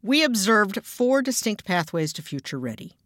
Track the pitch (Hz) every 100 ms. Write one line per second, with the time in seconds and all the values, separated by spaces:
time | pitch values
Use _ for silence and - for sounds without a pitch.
0 | 214 285 302 226 196 220 208 196 - -
1 | 247 269 269 247 - 208 - 175 160 170
2 | 156 - 156 143 - 139 123 110 - _